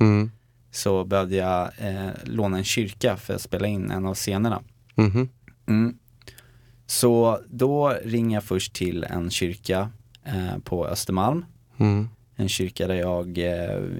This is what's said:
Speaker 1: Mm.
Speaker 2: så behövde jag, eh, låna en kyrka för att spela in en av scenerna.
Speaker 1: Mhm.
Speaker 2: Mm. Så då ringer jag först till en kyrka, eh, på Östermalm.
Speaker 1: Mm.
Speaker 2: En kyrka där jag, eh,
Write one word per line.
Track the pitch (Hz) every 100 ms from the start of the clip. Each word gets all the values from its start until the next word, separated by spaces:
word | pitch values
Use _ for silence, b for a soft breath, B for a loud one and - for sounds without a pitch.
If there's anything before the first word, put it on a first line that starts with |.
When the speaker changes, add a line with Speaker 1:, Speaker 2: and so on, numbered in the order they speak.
Speaker 1:
Mm. | 110 104 110 - _ _ _
Speaker 2:
så | - 104 95
behövde | 92 98 92 95
jag, | 92 90 90 -
eh, | 104 98 95 -
låna | - 113 101 92
en |
kyrka | 98 120 101 - 120 95
för | -
att | 98
spela | - 92 104
in | 98 98
en | 92 95
av |
scenerna. | 95 - 98 113 98 - _ _
Speaker 1:
Mhm. | - 107 113 127 _ - - -
Speaker 2:
Mm. | 110 117 120 _ _ - b b b b b -
Så | - 123 117 113 104 -
då | 120 131 147 143 117
ringer | 110 117 117 107
jag |
först | - 92 -
till | - 90 87
en | - 85 87
kyrka, | - 87 98 - 92 107 - _ -
eh, | - 95 92 92
på | - 90 80
Östermalm. | 87 - 92 110 160 175 - _ -
Speaker 1:
Mm. | 107 101 113 - _ -
Speaker 2:
En | 98
kyrka | - 92 - 92
där |
jag, | 92 90 87 90 87
eh, | 87 87 90 98 92